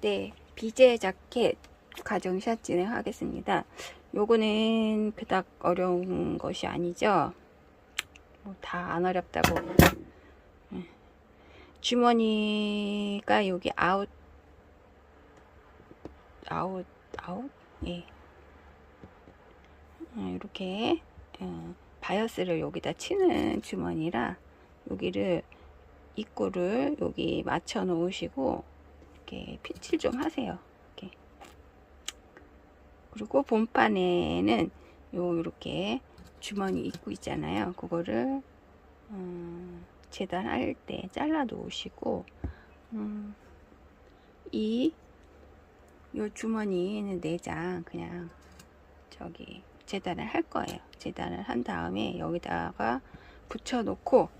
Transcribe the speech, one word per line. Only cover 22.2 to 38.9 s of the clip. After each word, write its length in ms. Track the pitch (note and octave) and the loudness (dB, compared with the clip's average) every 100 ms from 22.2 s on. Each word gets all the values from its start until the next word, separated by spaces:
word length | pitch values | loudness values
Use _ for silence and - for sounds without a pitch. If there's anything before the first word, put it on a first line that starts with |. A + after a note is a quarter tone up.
| A3+ - F#3 D#3+ | 0 -2 0 0
여기다 360 | D3 F3 - | -2 -4 -6
치는 680 | E3+ - G4 F#4 - - - | -6 -2 4 6 6 2 -2
주머니라 800 | - F#3+ E3+ E3+ D#3+ F3 - F#3+ - - - - - | -4 -4 -2 0 0 0 -2 -4 -14 -20 -20 -18 -8
여기를 520 | G3 F3+ F#3 G3 F3 - - - - - - - - | -4 -2 0 2 0 -2 -18 -20 -20 -20 -20 -14 -8
입구를 800 | G#3+ - G3 F#3+ F3 A3 C#4+ D4+ | -8 -2 -2 2 0 2 0 0
여기 400 | - - E3 - | -2 0 0 0
맞춰 400 | - D3+ - A#3 | 0 -2 -2 -2
놓으시고 800 | F#3+ E3+ F3 F#3+ E3+ C4+ C4+ - - - - - - - - | 0 2 0 -2 -6 -2 0 0 -6 -18 -20 -20 -20 -20 -14
이렇게 280 | - - - | -12 -10 -12
핀칠 360 | - - - D#4+ | -10 -12 -2 0
좀 180 | - B3 | 0 0
하세요. 420 | D#4 - A3 F3+ - - - - | -2 -2 -4 -6 -12 -20 -20 -16
이렇게. 200 | F#3+ - - - - - - - - - - - - - - - - - - - - | -16 -16 -20 -20 -20 -20 -20 -20 -20 -16 -14 -14 -20 -20 -20 -20 -20 -20 -20 -20 -20
그리고 300 | G#3+ G#3+ C4+ | -12 2 2
본판에는 1300 | C#4+ A3 A3+ - A3 G3+ F3+ F3 D#3+ E3+ G3 A3+ E3+ - - - - | 4 4 4 6 6 6 4 4 2 2 4 4 2 -2 -20 -20 -10
요, 240 | F#3 F3 E3+ | -4 0 0
요렇게 600 | E3 - - D#3 G3 B3 - - - - | -2 -6 -8 -4 -2 -2 -6 -20 -20 -14
주머니 420 | - G3+ G3 F#3 | -8 -4 -2 0
입구 300 | - - - | -2 -8 -10
있잖아요. 600 | G3 - - D3+ F#3+ G3 | -8 -6 -4 -2 -2 -2
그거를, 680 | F3+ F3 E3+ F3 A3 B3 C4+ - - - - - | -4 -4 -4 0 0 0 -2 -6 -20 -20 -20 -20